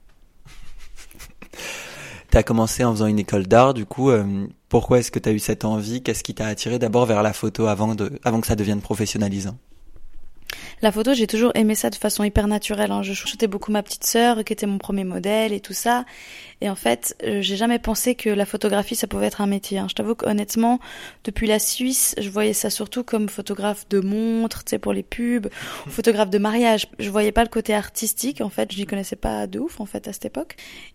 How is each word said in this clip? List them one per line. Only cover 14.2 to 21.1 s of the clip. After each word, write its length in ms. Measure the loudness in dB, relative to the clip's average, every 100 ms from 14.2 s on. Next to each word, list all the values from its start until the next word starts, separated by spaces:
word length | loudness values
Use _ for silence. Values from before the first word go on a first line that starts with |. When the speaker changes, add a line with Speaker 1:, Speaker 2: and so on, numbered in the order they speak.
| 4 2
Speaker 2:
qui 100 | -2
était 140 | -2 -2
mon 100 | -2
premier 260 | -2 -4
modèle 480 | -2 -4 0 0 0
et 80 | -2
tout 140 | -6
ça. 320 | -4 0 0 -2 -14 -18 -18 -18 -6
Et 80 | -4
en 60 | -2
fait, 420 | 0 0 -2 -6
euh, 180 | -4 -2
j'ai 140 | -2 0
jamais 240 | 2 0
pensé 340 | 0 0 0
que 160 | 0 0
la 160 | 0 0
photographie, 500 | 0 0 0 0 -4
ça 120 | -4
pouvait 180 | 0 -2
être 160 | 0
un 60 | 0
métier, 320 | 0 -2 -4
hein. 80 | -4
Je 60 | -4
t'avoue 180 | -2
qu'honnêtement, 640 | 0 0 0 0 2 2 2 -2 -16 -18